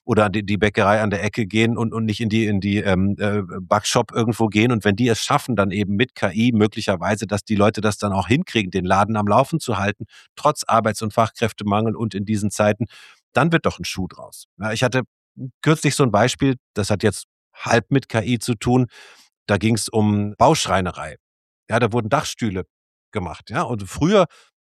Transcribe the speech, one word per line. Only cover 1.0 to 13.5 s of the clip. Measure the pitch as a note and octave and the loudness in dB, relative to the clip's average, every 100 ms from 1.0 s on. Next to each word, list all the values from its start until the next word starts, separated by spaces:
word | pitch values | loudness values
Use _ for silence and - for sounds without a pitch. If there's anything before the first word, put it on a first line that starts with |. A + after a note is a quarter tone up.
an | G#2+ | 2
der | F#2+ | -2
Ecke | G#2+ - G2+ | -4 -4 -2
gehen | G#2+ A2+ A#2 | 2 2 0
und, | A2+ | -4
und | G#2+ | -2
nicht | A2+ G#2 | -4 -2
in | A2+ | -2
die, | A2 G#2+ | 0 0
in | G2+ | 0
die, | G2 G2+ | 0 0
ähm, | G#2 F#2 G2 G2+ | 2 2 2 0
äh, | G2+ G#2 F2+ F#2+ | -2 -2 -4 -10
Backshop | F2+ G#2 - B2 A#2 | 0 0 2 0 0
irgendwo | - A2+ A2 A2+ | 0 -2 0 0
gehen. | G#2 A#2 | 2 2
Und | A#2 | 2
wenn | G#2 G2+ | 2 2
die | B2+ | 2
es | B2+ | 0
schaffen, | - C#3 - | 0 0 0
dann | A2 G2+ | 0 0
eben | F2+ G2 | -2 -2
mit | G2+ B2+ - | 0 -2 -2
K | G#2 | -4
I | F2+ A#2 | 0 2
möglicherweise, | A2+ G#2+ - G#2+ F#2+ F#2 G#2 G2+ | 4 2 0 -2 -2 -2 -2 -2
dass | G2+ | -4
die | - | -2
Leute | G#2 G#2 A2 | 2 2 2
das | G#2 G2+ | -2 -2
dann | G#2 | -2
auch | G2 F#2+ | -2 0
hinkriegen, | C3+ F#3 A#2 F#2+ | 0 0 -2 -2
den | F#2+ | -2
Laden | F2+ F#2+ G#2 A2 | 0 2 2 0
am | G2+ | 2
Laufen | G#2 C#3 D#3+ | 2 2 -2
zu | - G2 | -4 -2
halten, | G2+ G2+ A2+ - - | -2 -4 -10 -18 -20
trotz | - D3 D3+ - | -2 0 0 0
Arbeits- | A2 A2 G#2 | 2 2 -2
und | A2 | -2
Fachkräftemangel | A2 A2+ - A2+ - G#2 G2+ A2+ | 0 0 0 -4 -2 -2 0 0
und | G#2+ A2+ G2 | -4 -6 -6
in | |
diesen | G2+ G#2+ G#2 | -4 -2 -2
Zeiten, | - G#2 G#2 - - - - _ | 0 0 0 -4 -10 -20 -20 _
dann | - D#3+ | 0 2